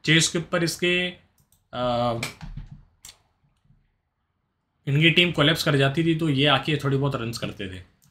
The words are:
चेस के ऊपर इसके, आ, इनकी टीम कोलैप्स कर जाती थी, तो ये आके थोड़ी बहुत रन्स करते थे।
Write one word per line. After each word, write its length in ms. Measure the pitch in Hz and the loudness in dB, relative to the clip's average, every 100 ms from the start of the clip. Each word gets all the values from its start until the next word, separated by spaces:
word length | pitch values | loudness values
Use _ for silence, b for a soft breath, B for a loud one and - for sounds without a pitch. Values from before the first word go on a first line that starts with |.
| - | 2
चेस 220 | 160 160 | 2 2
के 100 | 180 | -2
ऊपर 260 | 165 180 | -4 -2
इसके, 460 | 165 - 175 180 180 180 _ _ _ _ _ | -2 -2 0 0 -2 -8 _ _ _ _ _
आ, 400 | 123 123 120 120 117 - - - - - - - _ - - _ _ _ _ _ _ _ _ _ _ _ _ _ _ _ _ - | -4 -2 0 0 -2 -6 -12 -16 -14 -16 -20 -20 _ -20 -20 _ _ _ _ _ _ _ _ _ _ _ _ _ _ _ _ -2
इनकी 240 | 139 160 | 4 4
टीम 200 | 160 175 | 4 2
कोलैप्स 320 | 160 147 165 | 4 2 2
कर 140 | 160 143 | 2 2
जाती 260 | 139 143 | 2 2
थी, 120 | 165 165 | 0 0
तो 140 | 160 | 0
ये 160 | 135 143 | 2 2
आके 340 | 131 - 147 | 2 0 -2
थोड़ी 140 | 139 135 | 0 0
बहुत 180 | 139 127 | -2 -2
रन्स 220 | 113 117 | -6 -6
करते 300 | 104 - 95 | -8 -8 -10
थे। 140 | 92 - _ - | -12 -18 _ -8